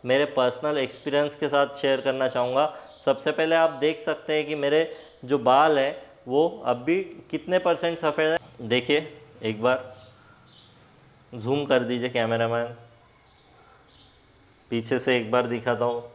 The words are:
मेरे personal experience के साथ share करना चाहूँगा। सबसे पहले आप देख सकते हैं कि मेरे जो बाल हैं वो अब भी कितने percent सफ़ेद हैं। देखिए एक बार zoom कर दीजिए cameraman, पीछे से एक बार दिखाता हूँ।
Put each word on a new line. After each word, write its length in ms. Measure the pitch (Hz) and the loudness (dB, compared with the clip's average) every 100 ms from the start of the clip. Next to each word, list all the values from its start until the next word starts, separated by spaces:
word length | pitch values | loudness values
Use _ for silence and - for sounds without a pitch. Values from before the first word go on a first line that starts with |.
| 123 | 2
मेरे 200 | 135 147 | 2 2
personal 520 | 131 123 123 151 151 | 2 0 0 -4 -2
experience 580 | 131 - 151 143 147 147 | -4 -6 -2 0 0 -2
के 120 | 147 | 0
साथ 280 | 143 139 - | 2 2 0
share 200 | 143 135 | 0 0
करना 260 | 135 131 131 | 0 0 -2
चाहूँगा। 380 | 127 123 131 151 - - - - | 0 0 0 0 -4 -18 -4 -2
सबसे 260 | 135 156 | 0 -2
पहले 240 | 151 160 165 | -2 2 4
आप 140 | 160 | 2
देख 300 | 135 147 151 | 2 -2 0
सकते 340 | - 151 - | -6 -6 -2
हैं 120 | 151 147 | -2 -2
कि 80 | 151 | -2
मेरे 360 | 143 151 160 - - - 127 | 2 2 0 -6 -20 -18 -2
जो 120 | 139 | 2
बाल 420 | 120 135 156 147 | 6 6 6 4
हैं 220 | 135 - - - - | 0 -4 -16 -20 -2
वो 360 | 135 170 - 123 | 0 0 -2 -4
अब 120 | 120 | -2
भी 180 | 131 180 185 - - | 0 -2 -4 -14 -10
कितने 280 | 156 - 180 | -8 -2 0
percent 380 | 180 170 170 165 | 2 0 -2 -2
सफ़ेद 340 | 160 151 156 | -2 0 0
हैं। 380 | 165 - - 117 | 0 -6 -14 0
देखिए 440 | 123 120 147 160 - - - | 0 2 0 0 -16 -20 -8
एक 180 | 110 107 | -6 0
बार 340 | 120 127 - - - - - - - - - - - - - _ _ | 0 0 -4 -20 -20 -20 -20 -20 -20 -20 -20 -20 -20 -20 -20 _ _
zoom 320 | 123 110 143 143 | -8 -2 -2 2
कर 140 | 131 | 2
दीजिए 300 | 117 123 123 | 2 -4 -2
cameraman, 560 | 123 113 117 117 117 120 120 - - _ _ _ _ _ - - - _ - - _ _ _ _ _ _ | -2 0 0 0 0 -4 -10 -20 -20 _ _ _ _ _ -20 -20 -20 _ -20 -20 _ _ _ _ _ _
पीछे 280 | 117 113 127 | -6 -2 -2
से 180 | 127 123 | 2 0
एक 140 | 110 | 2
बार 160 | 123 120 | 0 0
दिखाता 380 | 120 120 117 120 | -2 -2 0 -2
हूँ। 180 | 120 - | -4 -10